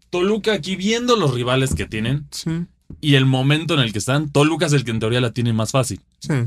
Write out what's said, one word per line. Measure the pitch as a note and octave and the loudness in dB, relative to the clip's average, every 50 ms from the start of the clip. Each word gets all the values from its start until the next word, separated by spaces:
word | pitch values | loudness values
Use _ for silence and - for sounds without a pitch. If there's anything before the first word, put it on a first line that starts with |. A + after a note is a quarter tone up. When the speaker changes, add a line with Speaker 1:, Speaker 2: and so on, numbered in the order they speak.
| _ _ | _ _
Speaker 1:
Toluca | - F3+ F3+ G3 G#3+ A3 G3 A3 G#3+ | -2 0 0 2 0 0 0 -2 -2
aquí, | F#3 D3 F#3 F#3+ | -2 -2 -6 -6
viendo | F#3 F#3 G#3 A3+ A#3 B3 B3 A#3+ | -4 -2 -2 -2 0 0 2 2
los | A3 F3 C#3 B2 | 2 2 2 0
rivales | A#2+ A#2+ B2 B2+ C3 C3+ C3+ D#3+ | 0 0 0 2 2 2 0 -2
que | D3+ G2 | -4 -4
tienen | - - A2 A2 A#2+ C#3 D3+ D3 C#3+ | -4 -4 -4 -2 -2 -2 -4 -4 -8
Speaker 2:
Sí. | - - - E3+ D#3+ E3+ F3 - _ _ _ - - - | -12 -10 -6 -4 -4 -4 -6 -8 _ _ _ -20 -16 -4
Speaker 1:
y | - D3+ C#3 | 0 2 4
el | C3+ C3+ | 4 4
momento | C3 C3 C3 C3 C#3 D3 D#3 D#3+ D#3 E3+ | 4 2 2 2 2 2 0 0 0 0
en | D3 | 0
el | B2 A2 G2+ | 0 0 -2
que | G#2+ | -2
están, | - - C3+ D3+ D#3 C#3+ | -2 0 0 0 -2 0
Toluca | - C#3+ D3 D#3 E3 D#3 F3 | 2 2 4 4 2 0 0
es | D#3 D3 | 0 0
el | C#3 C#3 | 0 0
que | A#2+ A2+ | -2 -2
en | A2 | -2
teoría | A2 A2 A#2+ B2 | -2 0 0 0
la | B2+ A#2 - | 0 -2 -2
tiene | B2+ A#2 A#2+ A2+ | -2 0 0 0
más | A2 A2 - - | 0 0 0 0
fácil. | C3+ B2 - G2 - - _ _ _ | 0 0 0 -4 -8 -12 _ _ _
Speaker 2:
Sí. | - - D#3 B2+ A#2+ | -6 -2 -2 0 -2